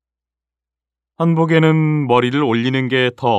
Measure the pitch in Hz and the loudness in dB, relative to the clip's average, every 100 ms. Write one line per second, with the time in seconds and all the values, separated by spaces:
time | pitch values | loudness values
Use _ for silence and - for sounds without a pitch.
0 | _ _ _ _ _ _ _ _ _ _ | _ _ _ _ _ _ _ _ _ _
1 | _ _ 165 165 160 165 160 160 156 151 | _ _ -2 0 2 2 2 2 0 -2
2 | 135 120 123 139 143 113 123 131 131 131 | 0 0 0 -2 -2 0 -2 -2 -2 -2
3 | 127 120 123 | -2 -2 -4